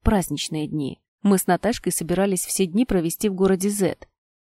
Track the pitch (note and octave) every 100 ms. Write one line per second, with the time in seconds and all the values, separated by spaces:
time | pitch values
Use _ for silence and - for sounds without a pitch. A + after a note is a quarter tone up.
0 | - G#3 - D3+ - D#3 D3+ D#3 C3+ -
1 | _ _ G3+ F#3+ - F3 G3+ A#3+ F3+ -
2 | E3+ F3 G3+ F3+ - - F#3+ F#3+ B3+ F#3+
3 | E3 - G#3+ F#3 F#3+ F#3+ G3 G#3 F3 -
4 | - _ _ _